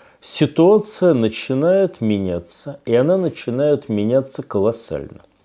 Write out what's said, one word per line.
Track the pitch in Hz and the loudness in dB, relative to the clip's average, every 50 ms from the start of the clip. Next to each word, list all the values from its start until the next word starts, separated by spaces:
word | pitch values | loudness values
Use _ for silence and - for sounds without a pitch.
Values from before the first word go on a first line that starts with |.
| - _ _ _ | -20 _ _ _
ситуация | - - - - 156 143 - - 165 185 214 214 208 - - - 185 175 151 | -12 -8 -2 0 0 0 2 4 6 6 6 4 2 -2 -4 0 2 2 4
начинает | 123 113 110 113 - - - 131 131 147 170 190 196 196 180 - - | 4 2 0 -2 -4 -6 -4 -2 0 0 2 2 2 2 0 -2 -4
меняться, | 117 110 104 98 98 92 87 87 87 - - - - 147 139 - _ | -2 0 0 0 -2 -2 -4 -6 -6 -10 -14 -14 -14 -14 -16 -12 _
и | - 117 | 0 2
она | 120 131 156 185 190 | 2 2 2 2 0
начинает | 180 160 165 - - - 117 127 143 147 147 139 - - | 0 -2 -4 -6 -8 -6 -4 -2 0 2 0 0 -2 -4
меняться | 110 104 104 107 123 135 131 - - - | -2 -2 0 2 2 0 0 -2 -8 -12
колоссально. | - - - 101 98 107 113 - - - 80 71 69 - - - - _ _ _ _ | -12 -6 -2 0 0 0 -2 -4 -8 -10 -10 -10 -10 -12 -16 -20 -20 _ _ _ _